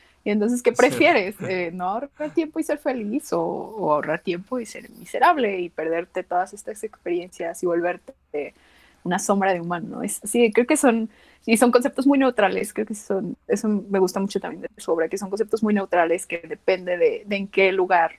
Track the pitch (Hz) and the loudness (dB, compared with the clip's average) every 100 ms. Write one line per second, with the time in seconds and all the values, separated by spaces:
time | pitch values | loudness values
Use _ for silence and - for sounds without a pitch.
0 | _ _ - 214 208 247 240 233 247 247 | _ _ -2 0 2 2 2 4 4 6
1 | 294 262 190 208 185 185 175 180 180 214 | 4 4 0 -6 -6 -4 -4 -4 -4 -4
2 | 277 - 302 330 311 330 302 294 302 254 | -8 -10 -6 -2 -2 -4 -4 -4 -4 -4
3 | 208 254 - 170 165 - - 220 170 151 | -4 -6 -4 -4 -2 -4 -8 -4 0 0
4 | 151 160 - 175 190 254 226 - - - | 0 -4 -4 -6 -4 -8 -8 -14 -18 -20
5 | - - 330 320 226 190 175 - 160 165 | -8 2 4 4 2 -2 -6 -6 -4 -2
6 | 165 - 180 180 196 208 - 220 214 - | -4 -8 -4 -2 -4 -8 -14 -10 -12 -10
7 | 180 175 180 - 170 170 180 170 170 175 | -6 -4 -6 -10 -10 -4 -2 0 0 -4
8 | - - _ 147 139 _ _ _ _ _ | -10 -20 _ -8 -8 _ _ _ _ _
9 | 180 180 196 196 190 180 170 175 - - | -4 -4 0 0 2 0 -2 -6 -8 -8
10 | 208 - - 240 233 214 240 311 269 226 | -8 -8 -4 2 4 4 2 4 4 2
11 | 220 _ _ _ - 220 247 247 262 - | -2 _ _ _ 0 4 6 4 2 0
12 | 277 277 269 247 196 185 202 - 214 214 | 4 4 4 4 2 2 -4 -6 -6 -6
13 | - 196 175 - - 208 220 208 202 196 | -4 -4 -4 -8 -4 -2 0 -2 0 2
14 | 185 196 196 196 175 170 - - - 170 | 2 2 -2 -4 -6 -10 -14 -12 -4 0
15 | 165 202 196 202 214 226 214 208 190 175 | 0 -4 -6 -4 -2 0 0 0 0 2
16 | 165 175 - 170 165 147 - 185 180 180 | 2 0 -4 -10 -8 -8 0 0 0 2
17 | 165 - 202 202 196 - 190 190 185 180 | 2 2 -4 -4 -2 2 2 4 2 4
18 | 165 | 2